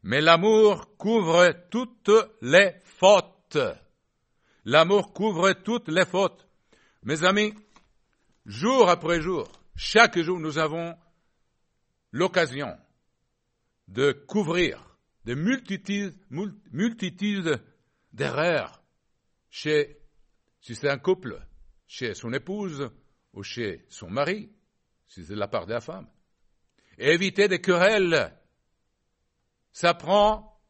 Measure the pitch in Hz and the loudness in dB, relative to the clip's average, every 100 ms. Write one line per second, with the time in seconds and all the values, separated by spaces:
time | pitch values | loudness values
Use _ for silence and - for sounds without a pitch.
0 | 92 131 160 170 208 220 214 196 - _ | -4 0 4 4 4 4 4 2 -8 _
1 | 202 226 165 170 180 - _ 226 247 _ | -2 0 2 4 4 2 _ -8 -8 _
2 | - 220 196 _ 123 170 196 - _ - | 2 2 2 _ 2 4 4 -2 _ 2
3 | 190 202 - _ _ 151 110 - _ _ | 6 6 2 _ _ -4 -4 -6 _ _
4 | _ _ _ _ _ _ 104 143 165 202 | _ _ _ _ _ _ 2 2 4 2
5 | 202 - 214 170 190 - - 233 180 165 | 0 -4 -4 0 0 0 -4 -6 -2 -2
6 | 180 180 190 - _ _ _ _ _ _ | 0 0 -2 -4 _ _ _ _ _ _
7 | 110 156 180 208 214 214 _ _ _ _ | -8 -2 0 0 -2 -6 _ _ _ _
8 | _ _ _ _ - 107 202 269 185 170 | _ _ _ _ -18 -4 2 6 6 4
9 | 160 170 160 170 101 - _ - - 214 | 0 -2 -2 -6 -8 -14 _ -12 0 4
10 | 233 175 165 185 156 147 156 165 170 165 | 4 2 -2 -4 -6 -2 -4 -4 -10 -14
11 | _ _ _ _ _ _ _ _ _ _ | _ _ _ _ _ _ _ _ _ _
12 | _ 127 185 180 160 135 131 - _ _ | _ -4 -2 0 -2 -4 -10 -12 _ _
13 | _ _ _ _ _ _ _ _ - 98 | _ _ _ _ _ _ _ _ -14 -4
14 | 139 131 - 208 160 175 160 - - _ | -2 -2 -6 -4 -2 -2 -4 -6 -18 _
15 | _ _ 113 131 185 262 240 190 196 202 | _ _ -10 -4 -2 -4 -6 -10 -6 -6
16 | 196 - _ 143 202 - _ 127 233 233 | -8 -12 _ -10 -10 -12 _ -6 -4 -4
17 | 175 180 208 196 165 131 - _ _ _ | -10 -6 -6 -4 -4 -6 -8 _ _ _
18 | _ 110 139 131 170 151 - - _ _ | _ -8 -6 -2 -2 -2 -4 -14 _ _
19 | _ _ _ _ _ - 151 151 143 - | _ _ _ _ _ -10 -2 0 -2 -8
20 | - _ _ _ _ _ - 113 143 139 | -20 _ _ _ _ _ -18 -6 -4 -2
21 | 180 185 120 - - - - _ _ - | -2 -2 -6 -14 -18 -20 -20 _ _ -10
22 | 123 95 117 135 156 208 190 143 131 - | -8 -8 -8 -8 -8 -10 -10 -10 -12 -14
23 | _ _ _ - 98 120 107 82 _ - | _ _ _ -18 -14 -8 -8 -10 _ -20
24 | 87 113 147 208 - _ _ _ _ _ | -10 -6 -6 -6 -12 _ _ _ _ _
25 | _ - 80 104 101 113 87 117 - 92 | _ -20 -14 -8 -6 -6 -6 -8 -10 -16
26 | 82 _ _ _ _ _ _ _ _ - | -20 _ _ _ _ _ _ _ _ -4
27 | 135 165 190 196 202 175 190 175 190 214 | 0 0 0 0 0 0 0 2 4 2
28 | 180 156 95 - _ _ _ _ _ _ | 2 0 -2 -8 _ _ _ _ _ _
29 | _ _ _ _ _ _ _ - 170 175 | _ _ _ _ _ _ _ -2 -2 0
30 | 147 208 208 214 - _ | 0 2 4 0 -8 _